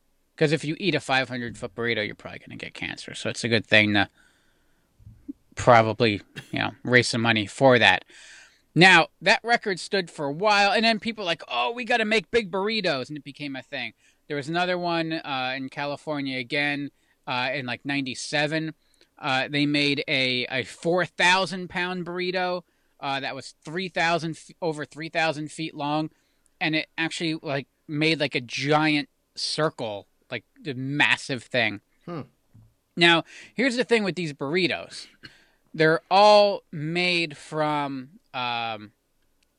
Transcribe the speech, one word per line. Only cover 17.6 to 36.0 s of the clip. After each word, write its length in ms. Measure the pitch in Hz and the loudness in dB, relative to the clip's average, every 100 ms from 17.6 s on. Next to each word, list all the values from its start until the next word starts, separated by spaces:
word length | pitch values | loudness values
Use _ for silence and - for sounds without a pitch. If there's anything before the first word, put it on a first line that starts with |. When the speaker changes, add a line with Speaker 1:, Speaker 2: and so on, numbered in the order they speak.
| 127 | -6
Speaker 1:
like, 180 | 120 | -8
ninety-seven. 880 | 143 139 131 117 - 151 147 160 160 - _ _ _ - | -4 -4 -4 -8 -4 -2 0 -2 -6 -10 _ _ _ -10
Uh, 300 | 143 131 117 | -2 0 0
they 180 | 143 147 | 0 2
made 380 | 147 143 139 - | 2 2 0 0
a, 380 | 139 127 123 | 0 0 0
a 180 | 120 131 | -2 -4
four 420 | 101 - 170 180 | -6 -6 0 0
thousand 640 | 165 - 180 185 180 185 180 | 0 0 2 4 0 -6 -8
pound 380 | 185 180 185 170 | -6 -4 -6 -6
burrito, 560 | 180 180 185 180 180 - _ _ _ | -4 -4 -2 -2 -4 -8 _ _ _
uh, 180 | 143 135 | -6 -6
that 160 | 131 | -6
was 220 | 131 - - | -10 -14 -18
three 240 | - 165 185 | -12 -8 -4
thousand 480 | 180 165 170 165 151 | -2 0 0 -2 -8
f-, 180 | - - | -14 -6
over 220 | 170 151 | -6 -4
three 240 | 143 143 160 | -8 -12 -6
thousand 420 | 170 160 143 151 | 0 0 -2 -8
feet 240 | - 160 | -8 -10
long, 360 | 151 147 151 156 - _ _ _ _ | -6 -2 -2 -2 -8 _ _ _ _
and 160 | 170 156 | -2 -2
it 120 | - - | -4 -4
actually, 400 | 160 - 165 160 | -4 -4 -4 -4
like, 240 | 156 139 - _ - | -4 -6 -6 _ -8
made, 320 | 151 156 151 | 0 2 2
like, 160 | 143 143 | 0 -2
a 40 | |
giant 680 | 120 - 135 151 156 147 - _ _ | -6 -4 2 4 4 2 -2 _ _
circle, 720 | - - - 156 - 117 101 - _ _ | -10 -6 -2 -2 -2 -6 -8 -12 _ _
like, 140 | 120 - _ | -10 -10 _
the 120 | 208 | -10
massive 680 | 127 131 143 113 123 - 127 | -8 -4 2 2 2 -2 -8
thing. 380 | - 127 110 101 - _ | -4 -2 -2 -4 -14 _
Speaker 2:
Hmm. 160 | - 170 120 _ _ - - _ _ - | -14 -14 -14 _ _ -20 -20 _ _ 0
Speaker 1:
Now, 280 | 170 170 - - - | 4 4 0 -12 -10
here's 220 | - 262 | -2 0
the 80 | 240 | 0
thing 220 | 233 233 | 2 2
with 100 | 202 | 2
these 180 | 170 165 | -2 -6
burritos. 760 | 139 139 180 165 92 90 - - _ - - _ _ _ | -6 -4 2 2 2 -4 -14 -18 _ -20 -20 _ _ _
They're 260 | - 156 165 | 2 4 4